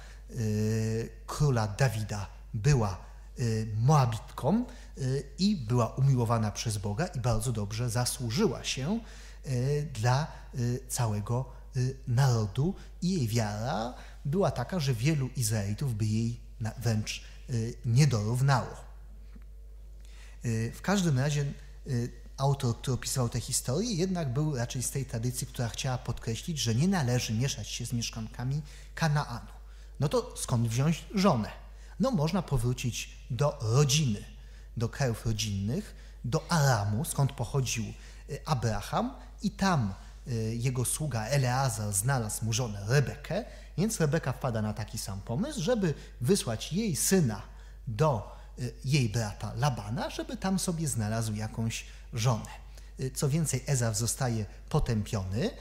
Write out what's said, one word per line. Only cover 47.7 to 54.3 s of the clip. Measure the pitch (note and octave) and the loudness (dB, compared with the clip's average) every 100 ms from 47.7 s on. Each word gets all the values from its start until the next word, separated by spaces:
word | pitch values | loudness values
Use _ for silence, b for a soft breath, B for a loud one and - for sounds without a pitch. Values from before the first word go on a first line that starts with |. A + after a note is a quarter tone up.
| B - | B -6
do, | G#2+ D#3 A#2 - B B - | 2 2 2 -2 B B -8
y, | B2 - | -8 -6
jej | C3 D3 A#2+ | 2 4 4
brata | A2 G#2+ F#2+ G#2+ A2+ | 2 -2 -4 -6 0
Labana, | C#3+ A2+ G2+ C3 D4 | 0 0 -4 -4 -4
żeby | - E4 C4 | -6 -8 -4
tam | F#3+ F#3+ | 0 0
sobie | - E3 D#3+ | 0 -2 -2
znalazł | A#2 G#2+ A2+ A2 | 0 0 0 -2
jakąś | G#2+ G#2+ - A2+ - - B B | -2 -4 -2 -2 -4 -8 B B
żonę. | A#2+ A#2 A2 A2 - B B B B | 0 2 2 -2 -12 B B B B
Y, | C3 | -6
co | - D3 | 0 0
więcej, | D3+ D#3+ - - | 2 0 -2 0
Ezaf | C#3 A#2 G#2+ | 2 2 0
zostaje | A#2 - C3 | -2 0 0